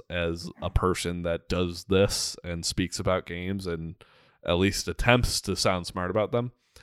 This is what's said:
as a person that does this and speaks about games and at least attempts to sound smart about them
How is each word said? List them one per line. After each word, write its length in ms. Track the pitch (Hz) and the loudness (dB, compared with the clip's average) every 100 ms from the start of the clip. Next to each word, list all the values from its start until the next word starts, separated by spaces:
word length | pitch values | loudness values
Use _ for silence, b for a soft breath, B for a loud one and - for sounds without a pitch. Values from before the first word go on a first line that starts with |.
| - | -6
as 400 | 87 85 85 87 - | -2 -2 -2 -6 -8
a 80 | 90 | -2
person 520 | - 92 90 90 87 | 2 2 2 0 -2
that 240 | 87 85 - | -2 -4 -2
does 380 | 90 90 87 - | 0 0 -2 2
this 500 | 95 101 - - - | 4 4 2 -4 -6
and 220 | 87 85 80 | -8 -4 -4
speaks 340 | - 90 - | -2 -2 -2
about 260 | 95 92 - | 0 0 -2
games 400 | 87 90 98 92 | -6 -4 -4 -4
and 280 | 82 82 - b b b b | -6 -6 -10 b b b b
at 100 | - 87 | 0 4
least 300 | 95 - - | 4 2 -2
attempts 520 | 85 - 123 120 - | 0 4 4 4 -2
to 140 | - 92 | -2 0
sound 300 | 110 92 85 | 2 0 -2
smart 220 | 92 90 | -4 -2
about 220 | 101 101 | 0 0
them 200 | 120 123 - b b | 0 -2 -6 b b